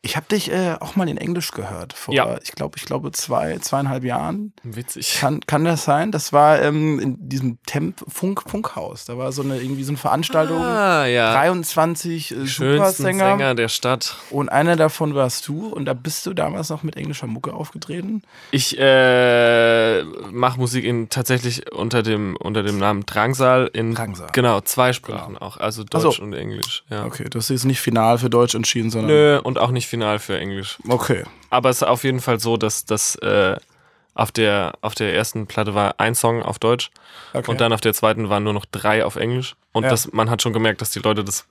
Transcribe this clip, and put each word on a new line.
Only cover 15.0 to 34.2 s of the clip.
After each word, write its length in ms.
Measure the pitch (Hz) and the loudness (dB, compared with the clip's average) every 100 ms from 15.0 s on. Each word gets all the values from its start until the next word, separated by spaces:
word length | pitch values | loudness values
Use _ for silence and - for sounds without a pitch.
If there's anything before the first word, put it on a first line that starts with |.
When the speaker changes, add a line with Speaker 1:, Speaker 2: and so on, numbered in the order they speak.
| 151 | -2
Speaker 1:
warst 320 | 139 127 - - | 0 0 -2 -6
du. 180 | 151 214 | -6 -6
Und 160 | 208 139 | -6 -4
da 80 | |
bist 320 | 127 143 151 - | -4 -6 -6 -6
du 80 | |
damals 340 | 185 151 - 156 | -4 -4 -4 -6
noch 120 | 151 | -6
mit 140 | 156 - | -6 -8
englischer 300 | 147 143 123 | -10 -8 -8
Mucke 260 | 113 139 | -8 -8
aufgetreten? 720 | - 151 - - 165 190 220 _ - - | -8 -12 -12 -10 -8 -6 -8 _ -20 -4
Speaker 2:
Ich, 280 | 139 131 - | -2 0 2
äh, 1200 | 135 131 127 123 123 120 117 117 117 117 113 104 78 - 101 | 6 8 8 6 6 6 6 6 6 6 4 2 -2 -10 -10
mach 240 | 117 127 127 | 0 0 0
Musik 280 | 123 127 | -2 0
in, 240 | 104 120 113 | 0 -2 -2
tatsächlich 640 | - 120 127 120 117 - | -4 0 0 0 -6 -8
unter 300 | - 107 123 | -6 0 0
dem, 340 | 110 107 101 92 | 2 0 -2 -4
unter 260 | - 107 | -2 -2
dem 160 | 101 101 | -2 0
Namen 260 | 98 101 104 | 0 0 -2
Drangsal 640 | 107 113 131 131 127 127 | 0 0 4 4 4 2
in 220 | - 113 | -2 -4
Speaker 1:
Drangsal. 340 | 117 110 90 80 | -2 -6 -8 -2
Speaker 2:
genau, 280 | 127 123 107 | 2 4 2
zwei 320 | - - 127 | 0 2 2
Sprachen 420 | 123 - 104 85 | 2 -6 -12 -10
Speaker 1:
Genau. 120 | 101 95 | -12 -14
Speaker 2:
auch. 100 | - | -6
Also 260 | 107 110 107 | -6 -6 -4
Speaker 1:
Ach 60 | 165 | 0
so. 80 | 160 | 0
Speaker 2:
Deutsch 120 | - | 0
und 120 | 104 | -6
Englisch, 520 | 98 104 104 - - _ | -8 -8 -8 -8 -8 _
ja. 140 | 107 | -8
Speaker 1:
Okay, 200 | 113 - 131 | -8 -10 -8
das 140 | 120 | -6
ist 60 | 110 | -4
jetzt 140 | 131 | -2
nicht 160 | 127 127 | 0 0
final 380 | - 117 110 120 | 0 4 4 4
für 120 | 123 | 4
Deutsch 240 | 120 120 | 4 4
entschieden, 360 | 113 113 120 113 | 2 -2 0 -2
sondern 200 | 113 113 | -2 4
Speaker 2:
Nö, 280 | 151 151 143 | 6 6 6
und 160 | - 131 123 | 2 0 2
auch 40 | |
nicht 140 | 123 - | 0 -2
final 300 | 117 107 104 | -4 0 -2
für 200 | - 95 | -2 -6
Englisch. 400 | 98 98 98 - - | -4 -8 -10 -12 -2
Speaker 1:
Okay. 360 | 123 - 104 - - _ | 0 2 -2 -2 -18 _
Speaker 2:
Aber 200 | 127 127 | 2 2
es 80 | 123 | 2
ist 40 | - | 2
auf 160 | 120 | 2
jeden 160 | 139 127 | 2 -2
Fall 200 | 120 113 | 0 -2
so, 160 | 117 117 | 0 0
dass, 280 | 110 - | 0 -2
dass, 320 | - 107 - - | -2 -2 -2 -2
äh, 400 | 101 101 95 98 _ _ _ _ _ | 2 4 4 0 _ _ _ _ _
auf 180 | - | -2